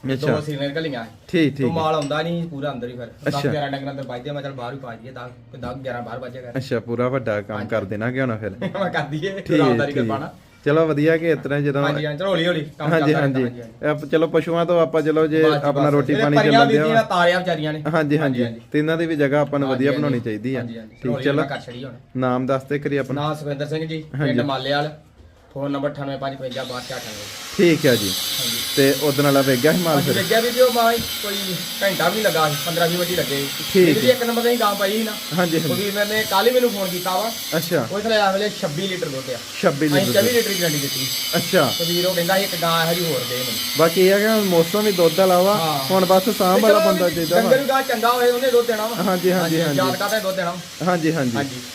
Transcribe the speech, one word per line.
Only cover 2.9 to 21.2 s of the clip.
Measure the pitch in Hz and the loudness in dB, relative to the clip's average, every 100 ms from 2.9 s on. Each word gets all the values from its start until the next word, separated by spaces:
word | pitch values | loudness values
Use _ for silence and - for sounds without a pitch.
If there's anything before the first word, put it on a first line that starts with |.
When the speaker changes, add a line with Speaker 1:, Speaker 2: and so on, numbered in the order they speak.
| 123 | -12
Speaker 2:
ਫਿਰ। | 117 | -16
ਦਸ | - 139 | -6 -4
Speaker 1:
ਅੱਛਾ। | 143 143 | -2 -2
Speaker 2:
ਗਿਆਰਾਂ | 147 139 | -2 -4
ਡੰਗਰਾਂ | 139 135 | -6 -8
ਅੰਦਰ | 135 | -10
ਬਾਈਦੇ | 131 123 147 | -10 -10 -10
ਆ, | |
ਮੈਂ | 143 | -10
ਚੱਲ | 135 | -10
ਬਾਹਰ | 131 120 | -10 -12
ਹੀ | 135 | -12
ਪਾ | 127 | -14
ਦਈਏ, | 113 120 | -16 -16
ਦਸ, | 120 123 120 - | -16 -16 -18 -20
ਕੋਈ | - | -12
ਦਸ, | 123 135 | -12 -8
ਗਿਆਰਾਂ | 131 123 | -8 -8
ਬਾਹਰ | 113 120 | -8 -10
ਬਾਜਿਆ | 123 127 | -10 -12
ਕਰ। | 123 127 | -8 -8
Speaker 1:
ਅੱਛਾ, | - 120 | -4 -4
ਪੂਰਾ | 113 120 123 | -2 -2 0
ਵੱਡਾ | 135 113 104 | 0 -2 -4
ਕੰਮ | 101 104 | -4 -8
Speaker 2:
ਹਾਂਜੀ। | 107 | -2
Speaker 1:
ਕਰ | 110 | -4
ਦੇਣਾ | 95 104 117 | -2 -4 -4
ਕਿ | 127 | -2
ਹੁਣ | 131 107 | -2 -2
ਫਿਰ। | 107 | -6
Speaker 2:
<laughs> | 98 185 190 | -6 -8 -4
ਮੈਂ | 180 | -2
ਕਰ | 165 | -2
ਦਈਏ, | 143 151 180 196 | -4 -6 -6 -8
Speaker 1:
ਠੀਕ, | - 156 | 0 2
Speaker 2:
ਰਾਮਦਾਰੀ | 139 120 143 | 4 2 0
Speaker 1:
ਠੀਕ। | 139 | -2
Speaker 2:
ਕਿਰਪਾ | 113 135 | -2 -4
ਨਾਲ। | 165 - - - | -8 -14 -20 -6
Speaker 1:
ਚਲੋ | 147 156 160 | 0 2 2
ਵਧੀਆ | 147 151 165 | 2 2 2
ਕਿ | 165 | 2
ਇਸ | 147 | 0
ਤਰ੍ਹਾਂ | 135 143 | -2 -2
ਜਦੋਂ | 143 139 | 0 0
Speaker 2:
ਹਾਂਜੀ, | 143 147 151 | 0 -2 -4
ਹਾਂਜੀ, | 147 | -4
ਚਲੋ | 190 | -2
ਹੌਲੀ | 175 175 | 0 0
ਹੌਲੀ | 165 143 - | -2 -6 -6
ਕੰਮ | 151 | 0
Speaker 1:
ਹਾਂਜੀ, | 165 | 2
Speaker 2:
ਚੱਲਦਾ | 147 156 | 2 2
Speaker 1:
ਹਾਂਜੀ। | 139 131 | 2 0
Speaker 2:
ਰਹਿੰਦਾ, | 120 120 | -2 -4
ਹਾਂਜੀ, | |
ਹਾਂਜੀ। | 113 - 147 | -16 -6 -4
Speaker 1:
ਇਹ | |
ਆਪ-, | 151 147 | -4 0
ਚਲੋ | 160 165 | 0 2
ਪਸ਼ੂਆਂ | 165 156 170 170 | 0 0 -2 2
ਤੋਂ | 175 | 2
ਆਪਾਂ | 160 160 | 2 2
ਚਲੋ | 151 156 160 | 2 2 2
ਜੇ | 156 | 4
Speaker 2:
ਬਸ | 156 | 4
ਜੀ, | 147 143 | 4 0
Speaker 1:
ਆਪਣਾ | 139 147 | 2 2
Speaker 2:
ਬਸ। | |
Speaker 1:
ਰੋਟੀ | 143 - | 2 2
Speaker 2:
ਇਹਦੇ | 143 | 2
Speaker 1:
ਪਾਣੀ | 147 147 | 2 4
Speaker 2:
ਪਰੀਆਂ | 156 | 4
Speaker 1:
ਚੱਲਣ | - 143 | 6 6
Speaker 2:
ਵੀਰ | 147 | 4
ਜੀ | |
Speaker 1:
ਦਿਆ | 156 | 2
Speaker 2:
ਨਾਲ | 226 | 2
ਤਾਰਿਆ | 220 180 175 180 | 2 2 4 2
ਵਿਚਾਰੀਆਂ | 180 160 151 | 0 -2 -2
ਨੇ। | 151 | -4
Speaker 1:
ਹਾਂਜੀ, | 147 165 151 147 | -2 0 2 2
ਹਾਂਜੀ। | |
Speaker 2:
ਹਾਂਜੀ, | 147 120 | 2 0
ਹਾਂਜੀ। | 117 - - | -2 -4 -2
Speaker 1:
ਤੇ | 151 | -2
ਇਹਨਾਂ | 151 160 | 0 0
ਦੀ | 165 | 0
ਵੀ | 156 | 0
ਜਗ੍ਹਾ | 143 147 | 2 2
ਆਪਾਂ | 143 143 | 0 0
ਨੂੰ | 135 | -2
Speaker 2:
ਹਾਂਜੀ, | 123 | 0
Speaker 1:
ਵਧੀਆ | 139 | 0
Speaker 2:
ਹਾਂਜੀ। | 139 | 0
Speaker 1:
ਬਣਾਉਣੀ | 147 123 | 0 -2
ਚਾਹੀਦੀ | 117 107 123 | -4 -6 -4
ਆ। | 131 | -6
Speaker 2:
ਹਾਂਜੀ, | 117 113 | -8 -12
ਹਾਂਜੀ। | 110 | -16
Speaker 1:
ਠੀਕ, | - | -8
Speaker 2:
ਹੌਲੀ | 127 | -6
ਹੌਲੀ | 120 | -2